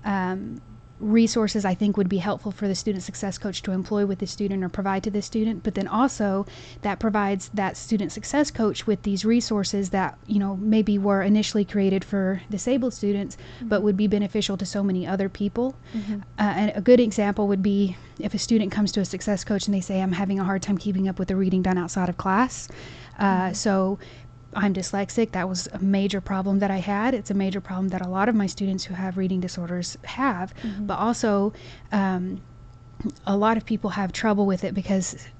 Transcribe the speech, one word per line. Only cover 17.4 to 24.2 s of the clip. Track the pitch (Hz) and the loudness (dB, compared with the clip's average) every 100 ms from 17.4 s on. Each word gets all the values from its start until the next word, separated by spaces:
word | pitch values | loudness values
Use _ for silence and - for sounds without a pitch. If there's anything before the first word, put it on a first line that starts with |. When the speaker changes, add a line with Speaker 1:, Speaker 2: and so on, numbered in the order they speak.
| 202 | 0
Speaker 1:
would | 196 | 2
be | 196 202 202 180 - - | 2 2 0 -2 -14 -8
if | 202 214 | -6 -4
a | |
student | - 226 202 | 2 2 2
comes | 214 208 | 0 0
to | - | 0
a | 185 | -2
success | 185 - 196 | -4 -2 -2
coach | - 202 202 | 0 -2 0
and | |
they | 196 | -2
say, | 180 190 | 0 0
"I'm | 190 | 0
having | 175 196 196 | 0 0 0
a | |
hard | 190 190 | 0 -2
time | 185 190 | 0 -2
keeping | 208 190 190 | 0 0 0
up | 185 | -2
with | 185 | -2
the | 190 | 2
reading | 190 185 | 2 4
done | 185 185 | 2 0
outside | 170 - 180 | 0 -2 -2
of | 175 | 0
class." | 190 190 254 - - - - - - - | 0 2 2 -2 -14 -14 -16 -16 -18 0
Uh, | 196 185 185 | 2 2 0
Speaker 2:
Mm-hmm. | 208 | 0
Speaker 1:
so | 220 196 190 202 - - | 2 2 2 -2 -8 -20